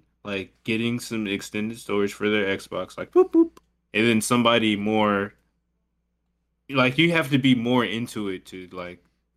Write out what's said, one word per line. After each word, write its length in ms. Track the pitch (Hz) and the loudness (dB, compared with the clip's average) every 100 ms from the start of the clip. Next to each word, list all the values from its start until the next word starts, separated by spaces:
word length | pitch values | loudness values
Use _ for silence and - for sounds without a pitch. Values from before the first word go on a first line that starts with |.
| _ _ | _ _
like, 280 | 101 98 92 _ | -10 -8 -8 _
getting 360 | - 113 117 120 | -4 -2 -2 -4
some 280 | - 113 104 | -6 -6 -4
extended 500 | 98 - 107 107 113 | -6 -6 -8 -6 -8
storage 360 | - 104 101 | -6 -2 -2
for 140 | - 104 | -2 -2
their 300 | 107 98 95 | 0 0 -4
Xbox, 400 | - 90 92 - | -6 -10 -10 -10
like, 140 | 92 | -2
boop, 200 | 349 370 | 2 4
boop, 260 | 330 330 - _ _ _ | 4 2 0 _ _ _
and 140 | 104 117 | 0 2
then 120 | 110 | 2
somebody 560 | 104 123 117 117 110 104 | 2 2 4 4 2 0
more, 600 | 101 110 107 101 101 - _ _ _ _ _ _ _ _ _ _ _ _ - | 0 0 2 0 -4 -10 _ _ _ _ _ _ _ _ _ _ _ _ -6
like, 260 | 139 127 131 | 0 2 4
you 140 | 165 | 2
have 180 | 165 143 | 2 2
to 80 | 143 | 2
be 160 | 131 | 4
more 320 | 120 117 127 110 | 2 2 0 0
into 440 | 110 120 113 104 | -4 -8 -8 -8
it 180 | 92 - | -8 -12
to, 200 | 95 90 | -18 -16
like, 320 | 90 87 90 _ _ _ | -14 -14 -14 _ _ _